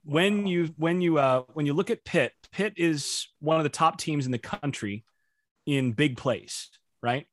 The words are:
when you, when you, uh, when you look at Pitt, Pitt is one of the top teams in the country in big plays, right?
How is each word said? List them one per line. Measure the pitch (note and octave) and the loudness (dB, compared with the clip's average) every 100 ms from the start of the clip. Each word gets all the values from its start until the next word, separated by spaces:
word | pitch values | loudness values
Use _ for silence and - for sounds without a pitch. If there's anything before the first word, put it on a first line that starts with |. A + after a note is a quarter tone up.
when | D3+ D3 G3 G#3 G3+ | 0 2 2 2 0
you, | F3 E3 D3 | 0 -2 -2
when | E3 F3+ | 0 2
you, | F3 D#3 | 2 4
uh, | C3+ B2+ B2+ | 4 2 0
when | D#3 | -2
you | D3 | 0
look | D3 F#3+ | 0 0
at | A3 | -4
Pitt, | - E3+ B2 _ - | 0 0 0 _ -12
Pitt | - G#3 G#3 | -4 -4 0
is | E3+ D3 - - - _ | 0 0 -4 -8 -10 _
one | D3 D#3+ | 0 2
of | |
the | D3+ | 0
top | - D#3+ E3+ | 2 2 2
teams | - D3 | -4 -2
in | B2+ | -2
the | B2 | -4
country | - - D3 - G#2 G#2 _ _ _ _ _ _ | -6 -6 -4 -4 -8 -8 _ _ _ _ _ _
in | - C#3 B2+ | -2 0 0
big | A2 D3 A#2+ | 2 0 0
plays, | C3+ A2 - - - _ _ _ | -4 -4 -6 -14 -14 _ _ _
right? | A#2+ C3 - | -2 -2 -6